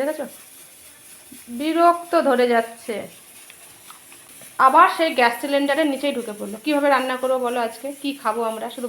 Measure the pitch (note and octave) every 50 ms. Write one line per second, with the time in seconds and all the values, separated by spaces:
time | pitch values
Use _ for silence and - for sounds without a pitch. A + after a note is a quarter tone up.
0 | C4+ D4 D#4 D4+ C4 A#3+ - - - - - - - - - - - - - -
1 | - - - - - - - - - A#3 A#3+ A#3 D4 D#4+ D#4+ E4+ E4+ F4 E4+ E4+
2 | - - E4+ E4 D4 C#4 B3+ B3 B3 A#3+ A#3 A3+ A3+ - - - - - G#3+ G3+
3 | - F3 - - - - - - - - - - - - - - - - - -
4 | - - - - - - - - - - - - B3+ C4 C4+ D#4+ F4+ F4+ F4+ -
5 | E4 D#4+ B3 B3+ A#3+ A#3 A#3+ - - C#4 C#4 C#4 C#4 C#4 C#4 D#4 D#4+ C#4+ C4+ C4
6 | C#4+ C#4+ - A#3+ G#3+ G#3+ G#3 G#3 G#3 G3+ G#3 G#3 - D4+ D4 C#4+ C#4+ C#4+ C#4 B3+
7 | C4 C4 B3+ B3+ B3+ B3+ C4 B3+ B3 A#3+ B3 B3 A#3 A3+ - - - C#4 C#4+ -
8 | - C#4 C#4 C#4 - A3 G#3+ A#3 A3+ A3 A3 A3 A3 A#3+ - C4 A#3+